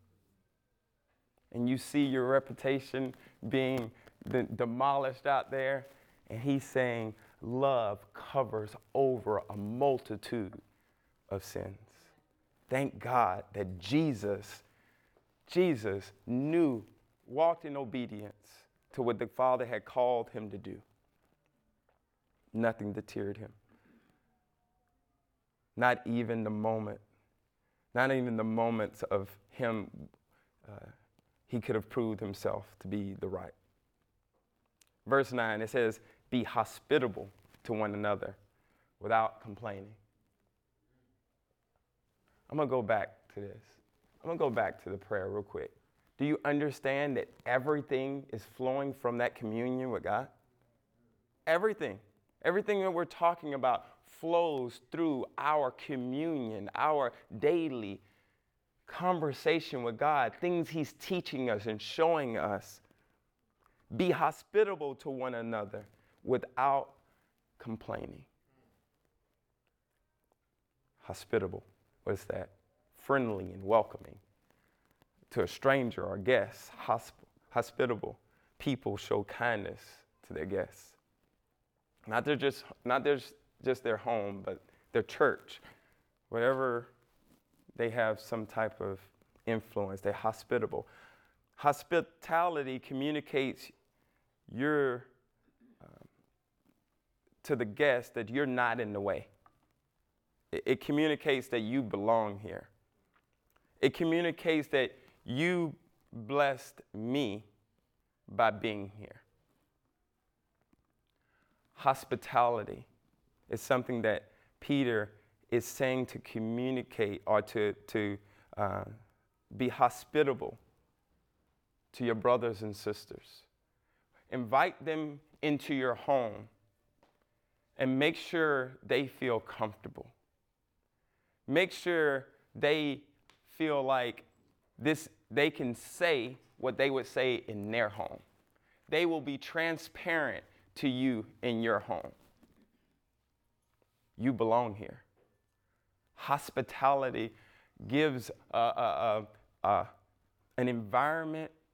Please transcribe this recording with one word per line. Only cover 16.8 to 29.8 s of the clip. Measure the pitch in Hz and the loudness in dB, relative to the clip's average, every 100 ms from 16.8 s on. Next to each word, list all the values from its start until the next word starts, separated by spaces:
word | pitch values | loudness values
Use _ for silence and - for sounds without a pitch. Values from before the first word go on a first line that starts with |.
| 98 _ _ _ - | -6 _ _ _ -6
walked | 131 165 165 | 2 2 2
in | 151 139 | -4 -6
obedience | 123 127 117 104 104 - - - _ _ _ | -6 -6 -6 -8 -12 -16 -20 -20 _ _ _
to | - | -2
what | 120 110 | 0 0
the | 113 | -2
Father | - 127 127 120 | 2 4 4 0
had | 113 | -6
called | - 131 123 120 113 | -4 2 2 2 -2
him | 117 107 | -8 -10
to | 98 | -10
do. | 98 101 - _ _ _ _ _ _ _ _ _ _ _ _ _ _ _ _ | -12 -14 -16 _ _ _ _ _ _ _ _ _ _ _ _ _ _ _ _
Nothing | 110 113 113 104 | 0 0 0 -4
deterred | 104 - 107 101 104 | -6 -6 -6 -6 -6
him. | 107 - _ _ _ _ _ _ _ _ _ _ _ _ _ _ _ _ _ _ _ _ _ - | -12 -18 _ _ _ _ _ _ _ _ _ _ _ _ _ _ _ _ _ _ _ _ _ 2
Not | 123 123 - | 4 4 0
even | 117 113 113 | -2 0 -2
the | 107 | -2
moment, | 107 110 110 104 107 _ _ _ _ _ _ _ _ _ | -2 0 0 -4 -10 _ _ _ _ _ _ _ _ _
not | 123 131 | 2 2
even | 135 123 113 | 2 2 0
the | |
moments | 110 113 117 113 104 - - | 0 2 2 2 -2 -4 -2
of | 98 95 - _ | -2 -4 -14 _
him, | - 120 110 | -4 -2 -2